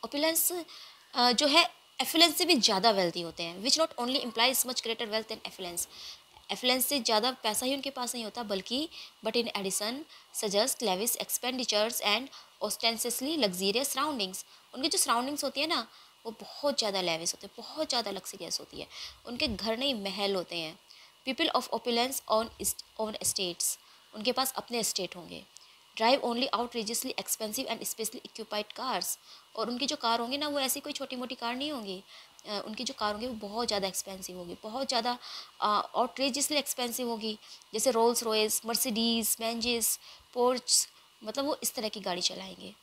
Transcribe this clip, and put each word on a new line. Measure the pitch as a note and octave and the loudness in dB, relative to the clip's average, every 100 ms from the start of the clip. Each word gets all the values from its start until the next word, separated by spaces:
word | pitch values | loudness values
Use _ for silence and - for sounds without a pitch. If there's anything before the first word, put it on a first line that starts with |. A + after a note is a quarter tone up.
| A3+ | -4
opulence, | C#4+ D#4 E4 - F4 D#4+ - - - - C4+ | 0 2 4 2 0 -8 -14 -20 -20 -8 4
अ, | B3 | 4
जो | A#3+ D4 | 6 6
है | D4+ E4+ - _ - | 6 6 0 _ -4
affluence | B3 E4 E4+ D4+ | 0 6 6 6
से | F4 | 4
भी | D#4 | 6
ज़्यादा | G#3 G3 A3+ | 6 6 6
wealthy | G3 F3+ E3+ | 6 4 0
होते | E3 D#3 | -6 -6
हैं, | E3+ F3+ | -6 -4
which | A3 D4 | 0 2
not | D#4+ - | 2 0
only | A#3+ C4 B3 | -2 0 -2
implies | A3+ A#3+ C4 B3 | 2 2 4 0
much | B3 | -2
greater | A3 A3+ A#3 | -4 -4 -2
wealth | A3 G#3+ | -4 -4
than | A3 - | -10 -12
affluence। | - F3+ F3 - - - - - - - | -10 -8 -6 -8 -10 -16 -16 -20 -20 -8
Affluence | G3 B3+ B3+ B3+ | 0 2 2 2
से | C#4+ | 0
ज़्यादा | A3+ G#3+ A#3+ | 4 4 2
पैसा | B3 A3+ G#3 B3+ | 0 -2 0 0
ही | C#4 | -2
उनके | C#4 | -4
पास | C4+ A#3+ | -6 -6
नहीं | B3 | -4
होता, | A3 A#3+ | -8 -8
बल्कि | A3 G3 F#3 B3 D#4+ - - - G#3+ | -4 -4 -2 -2 -2 -8 -16 -6 0
but | A#3+ | 0
in | A#3 | 0
addition | - F#3+ F#3 G#3 C4 D#4+ - - - | -2 -2 -2 -2 -6 -10 -18 -12 -4
suggest | A3 G3 B3+ - | 2 4 4 2
lavish | A3 F3+ A#3 - | 0 2 0 0
expenditures | F#3+ - B3 B3+ B3 G#3 G#3+ A#3 | -2 -2 -2 -2 0 2 2 2
and | - G#3+ C4+ - - - | 2 0 -2 -14 -20 -6
ostensibly | G#3 - A3+ A3+ A#3+ A3+ C4 D#4+ | -4 0 0 0 -2 -2 -2 2
luxurious | G#3+ F3+ G3 G#3+ C#4 C4 | 2 2 0 2 0 0
surroundings। | D4 C#4 F#3+ F#3 - - - - | -2 -2 -4 -6 -12 -20 -16 -4
उनकी | D4+ | -2
जो | F#4+ | 0
surroundings | C#4 A#3 B3+ C#4+ | 4 2 2 -2
होती | C#4 C4+ | -4 -2
है | D#4 | 0
ना | D#4+ A3 - - _ A3+ | -2 -4 -14 -20 _ -14
वो | |
बहुत | A3 G3+ - C#4+ C4+ | -12 -14 -2 0 2
ज़्यादा | A3 F#3+ | 0 0
Levi's | F3+ D#3+ E3+ | 0 0 -2
होते | - G3+ | -6 -10
हैं, | - | -16
बहुत | A3+ C#4+ D#4 | -14 -6 -2
ज़्यादा | B3+ A3 | -2 -2
luxurious | G3 - F#3+ E3+ - | -8 -10 -10 -6 -6
होती | - - | -8 -14
है, | - - - - - | -14 -12 -14 -14 -14
उनके | A#3+ D4+ | -4 -2
घर | G3 G3+ A3+ | -2 -2 0
नहीं | C#4 A#3+ | 0 0
महल | G3 F#3+ G3+ F#3+ | -4 -2 0 0
होते | E3+ E3+ | -2 -6
हैं। | D#3+ E3 _ - - _ - | -8 -10 _ -20 -20 _ -6
People | C4 E4 B3+ | 0 2 2
of | B3 | 0
opulence | A3+ B3 A#3 B3 C4+ - | -4 0 0 0 -2 0
on | A3 A3+ - | 0 0 -4
est-, | G#3 - - - | -4 -4 -10 -6
own | G#3+ A3 | -6 -2
estates, | F#3+ - F#3 E3+ - - - - - G#3+ | -2 -2 -4 -2 -2 -4 -10 -20 -16 -4
उनके | A3 | 0
पास | A#3+ C4 | 0 0
अपने | - - A#3+ | -2 -4 -2
estate | G#3+ - F3+ F3+ | -2 -2 -6 -8
होंगे। | E3 F3 - - - - - - | -14 -14 -16 -20 -20 -20 -16 2
drive | A3+ C4+ | 6 6
only | B3 A#3 C4 G3+ | 4 0 0 0
outrageously | A#3+ A#3+ G#3 A#3 C4 - | -2 -4 -2 -2 -2 -6
expensive | F#3+ - A3 G#3+ C4+ | -4 -4 -4 -4 -4
and | A3 G#3+ - | -4 -6 -6
specially | A3 B3 - | -6 -8 -16
occupied | - G#3+ G#3 G#3 - | -14 -6 -6 -6 -6
cars। | B3+ G3+ - - - - - - | -2 -2 -2 -6 -10 -20 -14 -4
और | A3+ | -2
उनकी | A#3+ C#4 | -2 -2
जो | D4+ | 0
car | A#3 A#3 | 2 2
होंगी | A#3 C#4 | 0 -2
ना, | D4 | 0
वो | C#4+ | 0
ऐसी | C4 C#4 | 0 -2
कोई | D4 | -4
छोटी | - C4+ B3 | -8 -6 -6
मोटी | B3 B3+ | -6 -4
car | A#3 B3 | -4 -2
नहीं | D4 | -4
होंगी। | C#4+ G3+ F#3 - - - - - | -4 -6 -8 -10 -20 -20 -20 -8
अ, | G#3 - | -6 -6
उनकी | A3 | -6
जो | B3 | -8
car | C4+ G#3+ | -2 -2
होंगी, | G#3 B3 | 0 -4
वो | |
बहुत | A3 G#3 G#3+ A#3+ | -6 -6 -4 0
ज़्यादा | G3+ F#3+ | 0 0
expensive | F3+ - F#3+ F#3 F3+ | -4 -6 -10 -10 -10
होगी, | F3 F#3 | -10 -10
बहुत | A3 A#3 C4+ | -8 -6 0
ज़्यादा, | B3 A#3 B3 - - - - | 0 0 -4 -8 -14 -14 -2
अ, | G#3+ G#3 - - | 2 4 2 2
outrageously | B3 - C4+ B3+ C4+ | 0 2 0 2 2
expensive | D4 C4+ - B3 A#3 A#3+ | 2 0 -2 -2 -2 -2
होगी, | A3+ A3 G#3+ - - - | -2 -4 -6 -12 -20 -8
जैसे | A3 C4 | 0 2
Rolls | A3+ A3+ A#3+ | 6 6 4
Royce, | A3+ A3 G#3+ - A3 | 2 2 2 0 0
Mercedes, | A3+ C4 A3 A#3 A#3 A3 - | 0 0 2 4 2 2 0
Benz, | A3+ A#3 A#3 A#3 A3 - - - - B3 | -2 -2 0 2 2 -2 -6 -20 -10 2
Porsche, | B3 B3+ - - - - - _ | 4 4 4 2 2 -6 -20 _
मतलब | A3 A3 C#4 | -8 -2 -2
वो | - | 0
इस | - | -2
तरह | - A3 | -2 -6
की | G#3 | -4
गाड़ी | F#3+ F3+ | -4 -2
चलाएंगे। | F3+ F#3 F#3+ - F#3+ G#3 | -2 -4 -12 -12 -16 -16